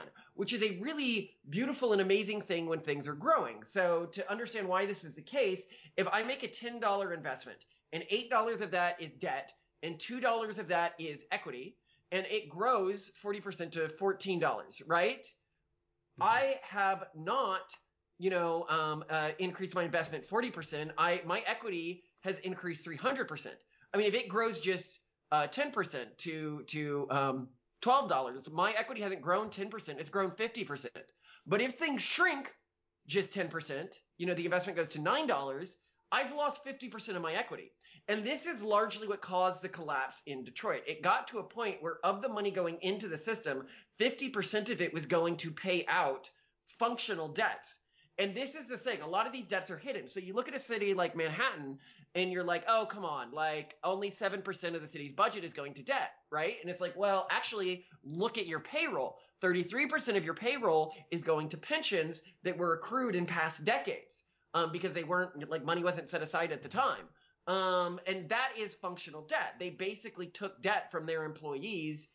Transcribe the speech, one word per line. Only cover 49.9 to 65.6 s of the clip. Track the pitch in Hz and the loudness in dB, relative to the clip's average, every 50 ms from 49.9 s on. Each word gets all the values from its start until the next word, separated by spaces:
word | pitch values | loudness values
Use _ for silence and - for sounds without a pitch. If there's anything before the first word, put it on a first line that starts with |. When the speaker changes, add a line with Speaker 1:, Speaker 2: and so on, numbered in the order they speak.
| 254 196 123 - | -6 -4 -6 -8
Speaker 1:
So | - 196 | -8 -8
you | 180 180 196 | -8 -4 -2
look | 233 247 311 | -2 -2 -2
at | 302 | -2
a | 262 | -6
city | 262 - 233 214 208 202 196 | -4 -2 -2 0 2 4 4
like | 185 175 165 - 165 | 4 4 2 2 0
Manhattan | 165 160 156 180 240 262 220 160 143 135 135 135 - - - - - _ - | 0 0 2 2 0 0 0 -2 -6 -8 -8 -10 -14 -20 -20 -20 -16 _ 0
and | 180 185 185 | 0 2 2
you're | 180 180 180 | 2 0 0
like, | 175 175 170 - - | 2 0 0 4 4
"Oh, | 226 220 220 - | 4 4 4 0
come | - 208 190 | -4 -4 -4
on, | 165 147 135 123 120 127 | -4 -2 -4 -4 -6 -2
like, | 156 156 156 156 156 147 151 - - - | 0 0 0 0 -2 -4 -8 -10 -4 0
only | 175 190 196 202 202 | 0 0 0 0 -4
seven | 190 - 220 196 190 196 | -4 -2 -2 -2 -2 -2
percent | 190 196 185 - - 170 170 | -4 -6 -6 -4 -4 -4 -4
of | 165 | -4
the | 151 151 | -6 -8
city's | - 156 143 143 | -10 -10 -10 -6
budget | 139 156 202 226 220 208 165 | 0 2 2 2 2 0 -6
is | 165 | -8
going | - - 139 143 139 | -6 -8 -8 -8 -8
to | 147 131 | -10 -4
debt," | - 269 254 165 - - - _ - | -2 0 0 0 -2 -6 -12 _ -4
right? | 147 151 156 190 233 226 | -2 0 0 0 0 -2
And | 160 175 | -6 -6
it's | 180 180 | -6 -4
like, | 185 175 - | -4 -4 -2
well, | 175 202 202 196 190 190 190 | 2 2 4 4 4 4 2
actually, | 180 226 - - 233 208 190 185 180 180 180 _ - - - | 0 0 0 -2 -4 -2 0 0 -2 -4 -6 _ -20 -18 -12
look | 139 151 165 202 233 226 226 | -8 -2 0 0 0 0 -2
at | 196 170 | -4 -2
your | 160 151 | -2 -4
payroll. | - - - 302 330 302 214 151 127 - - - - _ _ - | -4 -4 -2 -2 0 0 0 0 -2 -2 -4 -8 -20 _ _ 0
Thirty-three | - 185 175 180 175 175 196 254 294 262 | 2 2 4 4 2 0 0 0 0 2
percent | 302 311 220 240 214 196 | 2 0 0 2 0 2
of | 160 | 2
your | 160 165 | 0 -4
payroll | - 202 240 277 277 233 196 160 160 156 160 - - - - | -2 0 0 0 2 4 6 6 6 4 2 -2 -10 -10 -6
is | 170 170 - | -4 -2 2
going | 165 160 151 151 151 | 2 2 2 2 -2
to | 165 156 | -6 -8
pensions | - - 302 311 311 - 208 175 160 160 165 - - - - _ - | -4 0 0 0 2 2 2 2 2 0 -2 -8 -12 -16 -16 _ -4
that | 180 175 160 | -2 0 2
were | 175 170 165 | 2 2 2
accrued | 165 - - 220 262 254 240 190 | 2 0 -2 0 0 2 2 2
in | 180 175 | 2 2
past | 175 175 170 160 165 160 - 151 | 2 2 2 2 0 0 0 2
decades, | 180 233 277 - 202 151 - - - - - - _ _ _ _ _ - | 2 2 2 2 -2 -4 -6 -6 -14 -20 -20 -20 _ _ _ _ _ 0
um, | 170 170 160 | 2 2 2
because | 156 175 175 185 147 | 0 -2 -2 -2 -2
they | 175 165 | -2 -2
weren't, | 151 180 180 180 180 - 147 147 - | 2 2 2 2 0 -2 -8 -6 -4
like, | 160 160 | -4 -2